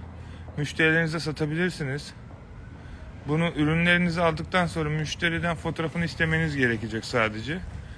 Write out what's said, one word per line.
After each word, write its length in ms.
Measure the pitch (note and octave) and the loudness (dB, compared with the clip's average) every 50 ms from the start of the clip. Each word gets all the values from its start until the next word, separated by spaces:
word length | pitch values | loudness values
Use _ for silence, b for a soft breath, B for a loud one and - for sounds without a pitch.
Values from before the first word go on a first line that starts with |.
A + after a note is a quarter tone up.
| - - B B B B B B B B - | -10 -12 B B B B B B B B -4
müşterilerinize 640 | D3 D3 - - - D#3+ D#3+ D#3+ E3 E3 D#3+ D#3+ E3 | -4 -4 -2 2 4 6 6 6 6 4 4 2 -2
satabilirsiniz. 920 | C#3+ D#3 C#3+ - D#3 D3 D#3 E3 F3+ F#3 - - D#3 C3 C3+ D3 - - - - - - - - - - - - - B B B B B B B B B B - - | -2 -2 -2 0 -2 0 0 0 0 0 0 -2 -4 -4 -4 -4 -6 -10 -14 -16 -16 -16 -16 -16 -16 -16 -16 -16 -16 B B B B B B B B B B -10 -4
Bunu 260 | C#3 D3 D#3+ E3+ E3+ - | 0 0 2 2 2 2
ürünlerinizi 640 | D3 D3+ D3+ D#3+ E3 E3+ F3 F3 F3 F3+ F3 D#3+ F3 F3 | 2 2 4 4 4 6 6 6 6 4 2 2 2 2
aldıktan 440 | E3 D#3 D#3+ D#3+ - - F#3 F3 | 2 2 0 -2 0 2 2 2
sonra 220 | D#3+ - E3+ D#3 D3+ | 2 2 0 0 0
müşteriden 680 | D3+ D#3 D3+ D3 - - F3 E3+ E3 E3 D#3 E3+ E3 | 0 -2 -2 -4 -2 -2 0 0 0 0 0 -2 -2
fotoğrafını 480 | D3+ - E3 D3+ - E3 D#3 - F3 E3+ | -2 -2 -4 -2 -2 -2 -2 0 -2 -2
istemeniz 520 | E3 - - E3 D#3+ D#3+ D#3+ E3 D#3+ C#3+ | -2 0 0 2 2 2 2 2 2 2
gerekecek 480 | C#3 B2+ A#2+ A#2 G#2+ A2 A2 G#2+ A2 - | 2 4 4 2 2 -2 -4 -4 -4 -4
sadece. 540 | - - A#2+ A2 A2 G#2+ G#2+ A2 B2+ D#3 F#3 - B B B B B B | 0 2 2 2 2 0 -2 -4 -4 -6 -6 -6 B B B B B B